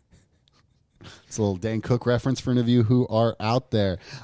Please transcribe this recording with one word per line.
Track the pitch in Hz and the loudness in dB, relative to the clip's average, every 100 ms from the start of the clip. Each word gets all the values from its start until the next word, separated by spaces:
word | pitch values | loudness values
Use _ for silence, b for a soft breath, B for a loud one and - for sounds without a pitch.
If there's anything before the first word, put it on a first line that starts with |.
| _ _ _ _ _ _ _ _ _ _ B B B | _ _ _ _ _ _ _ _ _ _ B B B
It's | - | -2
a | |
little | 104 92 | -2 -2
Dane | 113 110 | -4 -4
Cook | - 123 | -2 -2
reference | - 120 135 123 | 2 0 0 -4
for | 127 | 0
any | 123 | 0
of | 117 | 2
you | 120 | 4
who | 110 123 123 | 4 2 2
are | 110 117 - | 0 0 0
out | 107 123 - | -2 -2 0
there. | 110 98 90 B 135 | 0 0 -2 B -18